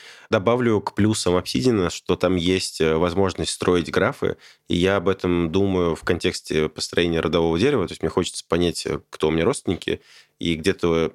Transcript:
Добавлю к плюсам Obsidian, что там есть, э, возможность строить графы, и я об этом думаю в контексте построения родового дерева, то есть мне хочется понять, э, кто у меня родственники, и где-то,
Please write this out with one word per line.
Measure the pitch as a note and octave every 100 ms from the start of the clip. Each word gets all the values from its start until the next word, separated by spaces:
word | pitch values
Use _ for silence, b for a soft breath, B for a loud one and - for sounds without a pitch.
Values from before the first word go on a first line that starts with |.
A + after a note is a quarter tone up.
| B B B
Добавлю | A2 G2 B2 A#2+ G#2
к | -
плюсам | - G#2 G#2 F2+ F2+
Obsidian, | - C3 B2+ A2 E2+
что | - - F2+
там | F2+ F#2
есть, | E2+ F#2 - -
э, | D#2+ D#2+
возможность | F2 F2+ F#2+ - D#2+
строить | - - F2+ D#2+
графы, | - G#2 - - - B B -
и | F2+
я | F#2 G2
об | F2+
этом | F#2+ F#2 F2 E2+
думаю | F#2 G2 F#2 E2+
в | D#2
контексте | - E2+ F2+ - - D2+ D#2
построения | - - - F2 E2
родового | D#2+ E2+ E2 E2
дерева, | C3 C#3 E2+
то |
есть | E2
мне | E2
хочется | F#2+ F2 - -
понять, | E2+ F2 D#2
э, | - D2 -
кто | - D#2
у |
меня | E2 F2
родственники, | C#3+ - F2+ - F2 b b b _
и | E2+
где-то, | D#2+ F2 F2+ F2 E2 D#2+